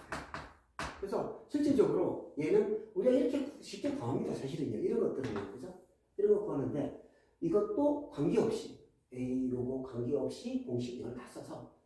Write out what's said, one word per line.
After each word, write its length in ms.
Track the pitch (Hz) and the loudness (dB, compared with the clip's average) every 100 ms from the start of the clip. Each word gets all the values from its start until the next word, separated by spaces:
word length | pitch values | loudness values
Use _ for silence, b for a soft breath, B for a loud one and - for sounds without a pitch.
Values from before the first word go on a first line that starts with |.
| - | -10
사. 880 | - - - - - _ - - - | -12 -10 -12 -14 -18 _ -10 -8 -8
그래서 460 | 196 220 - - - | -4 -2 -4 -8 -2
실질적으로 880 | 294 285 - 170 - - - - - | 2 6 6 6 4 2 -2 -6 -2
얘는 500 | 170 208 214 214 - 180 | 4 4 4 0 -2 0
우리가 200 | 254 262 | 4 6
이렇게 380 | 285 285 - - | 4 2 -2 -8
쉽게 340 | - - 285 - | -14 -6 -4 -2
구합니다. 380 | - - - | -2 -2 -2
사실은요. 460 | - 135 160 135 107 | -4 -6 -4 -2 -2
이런 200 | 196 233 | 0 2
것들은요. 520 | - - - 202 196 | 0 0 -4 -4 -6
그죠? 260 | - 180 - - _ _ - | -10 -12 -14 -20 _ _ 2
이런 160 | 208 | 6
거 120 | 208 - | 6 2
구하는데 580 | 139 123 143 - - b b b b | -2 0 -2 -4 -6 b b b b
이것도 680 | - 208 208 285 294 285 - | 2 2 2 2 2 2 -4
관계없이, 680 | - 160 226 - - - - - _ _ | -2 2 2 2 0 -6 -14 -20 _ _
A 340 | 127 127 127 127 | -6 -2 -2 -2
로고 340 | 123 123 131 | -2 -2 -4
관계없이 840 | 127 117 120 139 - - 247 262 - | -6 -4 -2 0 -2 -6 -6 -6 -2
공식 300 | 120 - 226 | -4 -4 -6
이걸 180 | 120 | -8
다 140 | 127 - | -10 -12
써서 440 | 147 147 - - - | -14 -14 -14 -16 -20